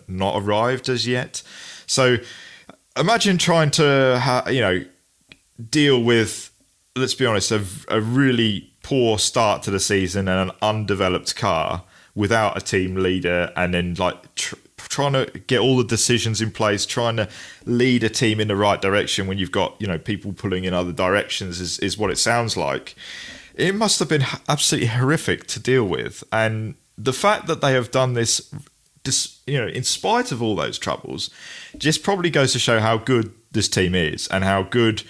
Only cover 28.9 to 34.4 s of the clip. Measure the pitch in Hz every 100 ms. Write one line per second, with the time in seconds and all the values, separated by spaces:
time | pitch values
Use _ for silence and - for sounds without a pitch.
28.9 | _ - 127 - - - 139 104 113 -
29.9 | - 190 233 247 120 113 98 73 - -
30.9 | 67 - 73 - - - - - - 147
31.9 | 160 - 196 170 147 131 123 - 117 110
32.9 | 113 110 127 107 - _ 110 98 - 90
33.9 | 92 78 - - 95